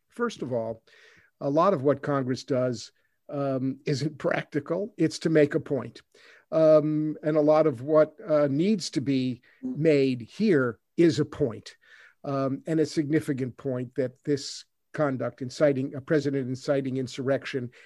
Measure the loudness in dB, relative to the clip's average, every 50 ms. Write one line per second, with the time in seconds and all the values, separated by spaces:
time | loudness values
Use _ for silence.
0 | _ _ _ -6 -6 -6 -6 -8 -8 -6 -4 -4 -4 -6 -8 -12 _ _ _ -20
1 | -20 -20 _ _ _ _ _ -8 -4 0 2 4 4 4 2 2 2 2 0 0
2 | 0 -2 -2 -2 -2 -2 -4 -4 -4 -2 -2 0 0 -2 -2 -6 -10 -16 _ _
3 | _ _ _ _ _ -10 -8 -6 -4 -4 -2 -2 -4 -4 -6 -6 -4 -4 -4 -2
4 | -4 -6 -6 -4 -4 -2 -2 -2 -4 -4 -6 -4 -4 -4 -4 -4 -6 -6 -2 -2
5 | -2 -2 0 -2 0 2 4 4 4 4 2 -2 -4 -4 -4 -4 -6 -8 -14 -20
6 | -20 _ _ _ -20 -20 -20 -20 _ _ 2 4 6 8 8 6 6 4 0 0
7 | -2 -4 -6 -4 -2 0 2 4 4 6 6 6 4 2 0 -2 -2 4 4 4
8 | 4 4 0 -8 -4 0 2 2 2 2 2 2 2 2 0 0 -2 -4 -6 -4
9 | -2 0 0 0 -2 -4 -6 -8 _ _ _ _ -10 -8 -4 0 2 4 4 4
10 | 4 2 0 -4 -8 -10 -4 -2 2 2 4 2 2 0 -4 -8 _ _ _ 2
11 | 4 4 4 2 -2 -4 -4 -4 -4 -4 -4 -8 -14 -20 -20 _ _ _ -20 -20
12 | -20 -20 _ _ -8 -6 -4 -2 -2 -2 -4 -6 -4 -2 0 0 0 0 -2 -2
13 | -2 0 0 0 0 -2 -4 -4 -6 -6 -8 -8 -6 -6 -6 -6 -8 -6 -4 -4
14 | -4 -4 -6 _ _ -2 -2 -2 -4 -8 -14 -16 -18 _ _ _ _ _ -4 -2
15 | -2 -2 -2 -4 -6 -6 -8 -8 -12 -10 0 2 2 4 4 2 -2 -6 -8 -8
16 | -2 0 0 0 0 0 -2 -2 -4 -4 -8 -6 -2 -2 -2 -2 -2 -4 -4 -4
17 | -6 -6 -8 -6 -2 -2 -2 -2 -4 -6 -8 -8 -8 -10 -12 -18 -20